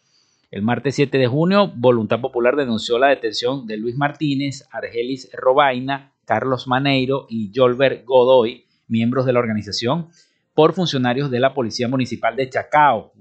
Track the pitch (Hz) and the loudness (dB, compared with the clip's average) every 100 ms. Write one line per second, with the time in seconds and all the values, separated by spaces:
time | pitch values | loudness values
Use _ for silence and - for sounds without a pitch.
0 | _ _ _ _ _ 98 110 120 139 123 | _ _ _ _ _ -4 -2 -2 -2 -2
1 | 139 135 123 143 170 202 180 123 127 117 | 0 2 2 0 2 2 0 2 2 4
2 | 110 117 131 120 120 143 131 107 - 120 | 2 -2 -2 0 0 2 0 -2 -2 2
3 | 139 131 110 107 120 139 113 107 117 123 | 2 2 -2 -4 -4 -4 -8 -8 -6 -4
4 | 143 143 151 139 143 - - 113 - 117 | -4 -2 -4 -2 -4 -8 -12 -12 -8 -6
5 | 123 131 - - 127 139 139 123 131 135 | -6 -8 -12 -2 2 4 2 0 -4 -8
6 | - _ - 110 131 127 127 127 143 135 | -10 _ -4 -2 -2 -4 -2 -2 0 0
7 | 127 135 - 113 101 120 123 123 131 117 | 0 -4 -6 -8 -4 2 2 4 0 0
8 | - 131 123 131 113 131 _ _ - 113 | 2 4 6 4 4 -4 _ _ -4 0
9 | 117 131 131 120 117 107 101 95 117 165 | 0 0 0 0 0 -4 -6 -6 -4 -4
10 | 165 _ _ _ _ - 160 190 160 135 | -6 _ _ _ _ 2 2 2 -4 -2
11 | 123 123 143 120 135 - 113 113 120 131 | -2 -2 -2 0 0 0 -4 -4 -4 -2
12 | 120 110 117 117 127 117 - 151 147 110 | -4 -4 -4 -2 -4 -6 0 4 4 2
13 | - _ | -4 _